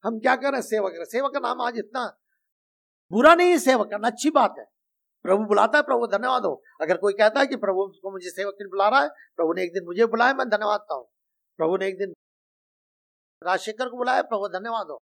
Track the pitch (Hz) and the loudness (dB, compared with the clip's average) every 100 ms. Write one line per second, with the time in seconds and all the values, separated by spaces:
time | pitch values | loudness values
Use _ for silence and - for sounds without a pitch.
0 | - 226 247 254 269 269 - 214 196 170 | -6 -2 0 0 0 -4 -4 -2 -4 -6
1 | 165 226 277 277 247 240 240 233 214 262 | -8 -4 -4 -4 -6 -4 -4 -6 -8 -8
2 | 226 - _ _ _ _ _ _ _ _ | -8 -10 _ _ _ _ _ _ _ _
3 | _ 196 277 339 359 339 262 254 208 208 | _ 6 8 8 6 4 4 2 2 -2
4 | 220 240 294 302 220 - - _ _ _ | -4 -2 4 6 6 0 -20 _ _ _
5 | _ _ - 196 214 202 214 294 294 254 | _ _ 0 0 2 2 4 2 2 0
6 | 233 196 247 254 196 139 _ _ 160 175 | 0 -2 -2 -2 -2 -8 _ _ -2 0
7 | 202 202 214 247 277 262 196 185 196 _ | 0 2 2 4 -2 -2 -4 -2 -4 _
8 | 190 190 180 185 202 196 196 190 196 254 | -14 -12 -14 -8 -8 -8 -12 0 2 4
9 | 294 - _ - 165 175 180 175 170 180 | 0 -6 _ -4 -2 -2 -4 -6 -8 0
10 | 226 226 240 269 254 208 208 208 - 143 | 0 2 2 2 -2 -2 -2 -4 -4 -10
11 | - _ _ _ _ _ 160 185 190 185 | -10 _ _ _ _ _ -2 0 -2 -6
12 | 196 165 _ _ _ _ _ _ _ _ | -8 -10 _ _ _ _ _ _ _ _
13 | _ _ _ _ 165 185 - 220 247 240 | _ _ _ _ -4 -4 -4 -8 -8 -6
14 | 247 254 - 214 202 175 220 226 180 135 | -2 -2 -2 -4 -6 -8 -8 -8 -8 -14